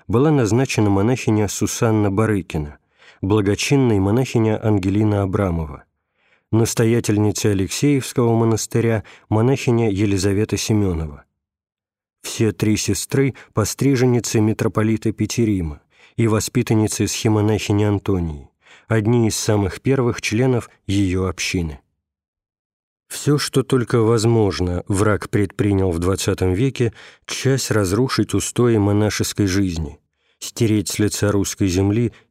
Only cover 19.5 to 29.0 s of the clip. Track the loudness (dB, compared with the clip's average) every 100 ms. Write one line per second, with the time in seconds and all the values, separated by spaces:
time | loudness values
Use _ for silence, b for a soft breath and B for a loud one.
19.5 | 0 0 -2 -2 0 0 -2 -4 0 2
20.5 | 0 -2 b -4 0 0 0 -2 -4 -4
21.5 | -4 -4 -8 _ _ _ _ _ _ _
22.5 | _ _ _ _ _ -18 -6 -2 0 0
23.5 | -2 0 0 0 2 2 2 2 2 2
24.5 | 0 -2 -4 -2 0 2 0 -2 -2 -2
25.5 | -2 0 2 0 0 -2 -2 -2 0 0
26.5 | 0 -2 -2 -4 -4 B B -12 -6 -2
27.5 | -2 0 0 0 0 0 0 0 -2 -2
28.5 | 0 2 2 2 2